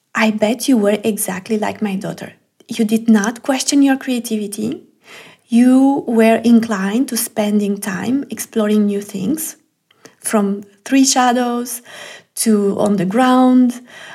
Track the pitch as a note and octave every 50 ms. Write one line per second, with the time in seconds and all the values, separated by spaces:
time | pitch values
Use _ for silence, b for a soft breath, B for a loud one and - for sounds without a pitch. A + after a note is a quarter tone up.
0 | _ _ - A3 A3+ A3 G#3+ G#3+ A3 G#3 B3+ - - C#4+ C4 A3 G3+ G3+ G#3+ G#3
1 | - A3+ G#3 - - - F#3 F#3 F#3+ - A3 G#3 G#3 G3 F#3+ - G#3+ G3+ F#3+ F#3+
2 | - E3 E3 - - - - _ _ _ _ _ _ - A#3 - A3+ G#3 A3+ A3
3 | A3+ A#3 A3 G#3 G3 A3+ A#3+ - - - C4+ C4 - - D4 C#4+ C#4 C#4 C4 C4+
4 | - C4 B3 A#3+ A3+ - A3 G#3+ G#3 G3+ - A3 G#3+ A#3 D#4 F#4 - _ _ B
5 | B B B B B B B B B _ A#3 A#3 B3 B3+ B3+ C4 C4+ C4+ C#4 -
6 | - - A#3 A3+ A3 A3+ A3+ A3+ A3+ A#3 A#3 A3+ A3+ A3+ G#3+ F#3 F#3+ G3 G3+ B3
7 | C4+ - A#3+ A3 - - - A3+ G#3 G#3 G#3 G#3 G#3 G3+ G3+ G3 G3+ G3+ F#3+ F3+
8 | F#3+ A3+ C4 C#4 C4+ - A3+ - - - - A3+ G#3 G#3 G#3+ G#3+ G#3 G3+ G3+ G3+
9 | G3+ - - F#3+ F#3 G3+ D#4 D#4 - - - - _ _ _ _ _ _ b b
10 | b b b b - - - G#3+ G3+ G3+ G3+ G3+ - - _ _ _ - C4+ C#4
11 | C4 C4 - C4 B3+ B3 A#3+ B3+ B3 A#3+ A#3+ A#3+ B3 B3 - - B B B B
12 | B B B B B B _ - - A3+ G#3+ G3+ G3+ G3+ - - - G3+ G#3 G3
13 | F3+ F#3 G3 B3 B3+ B3+ B3+ B3+ B3+ B3+ B3+ B3+ B3+ A#3+ A#3+ - B B B B
14 | B B